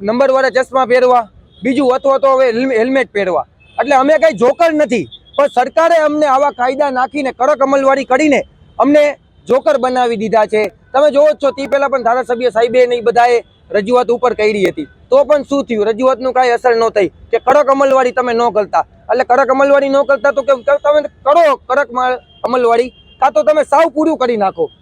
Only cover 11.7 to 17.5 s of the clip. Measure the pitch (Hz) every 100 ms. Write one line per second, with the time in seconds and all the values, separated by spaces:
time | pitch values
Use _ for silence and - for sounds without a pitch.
11.7 | 277 277 269 226 247 240 240 247 208 240
12.7 | 247 247 240 226 233 240 240 - _ -
13.7 | 185 202 247 226 240 247 208 214 214 180
14.7 | 165 147 _ - 262 269 294 254 277 -
15.7 | 220 208 220 262 240 254 254 254 240 247
16.7 | 226 226 208 180 - - 226 -